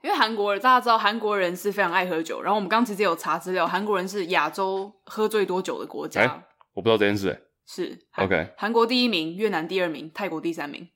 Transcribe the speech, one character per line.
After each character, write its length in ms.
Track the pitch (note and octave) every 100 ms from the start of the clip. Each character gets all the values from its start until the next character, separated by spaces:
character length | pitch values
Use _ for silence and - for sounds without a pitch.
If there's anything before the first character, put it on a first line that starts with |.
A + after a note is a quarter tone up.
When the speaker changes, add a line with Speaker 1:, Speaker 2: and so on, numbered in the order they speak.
Speaker 1:
因 80 | D#4
为 60 | F#4+
韩 180 | A3
国 180 | A3 G3+
人， 100 | G3
大 120 | B3+
家 60 | B3+
知 80 | A#3+
道 100 | A3+
韩 200 | G3 A3
国 180 | G#3+ G#3
人 200 | F3+ F3+
是 160 | G3+
非 100 | G3
常 100 | F#3
爱 140 | F3 F#3
喝 160 | D#3+
酒， 200 | E3 -
然 80 | E3+
后 60 | G#3
我 40 |
们 80 | F#3+
刚 160 | A3
其 100 | A#3+
实 80 | F#3+
有 140 | G3+ E3
查 220 | - E3
资 140 | F3+
料， 140 | F#3 E3+
韩 180 | F3+
国 120 | G#3 G3
人 100 | F#3
是 200 | G3+ E3+
亚 240 | F3+ D3+
洲 420 | D#3+ F#3+ F#3+ G3+ _
喝 240 | - - G#3+
最 160 | G#3+
多 160 | F#3+ F#3
酒 200 | F3+ B2
的 60 | -
国 200 | - D3+
家。 140 | -
Speaker 2:
哎， 60 | A#2+ - - _ _
我 80 | -
不 60 | F#2
知 20 |
道 60 | G#2
这 100 | G2+
件 100 | G#2
事 120 | F#2+
欸。 120 | - _ _ _
Speaker 1:
是。 320 | - F3 - _ -
Speaker 2:
OK。 320 | G2 F2+ - -
Speaker 1:
韩 160 | G3+
国 140 | A#3 A3+
第 160 | B3+
一 60 | B3
名， 280 | F#3 D#3+ F3
越 120 | G#3+
南 180 | F3 E3
第 140 | F#3
二 80 | F3
名， 220 | D3 D#3
泰 140 | - G3
国 120 | D#3
第 120 | E3
三 160 | E3 D3
名。 200 | C3+ F3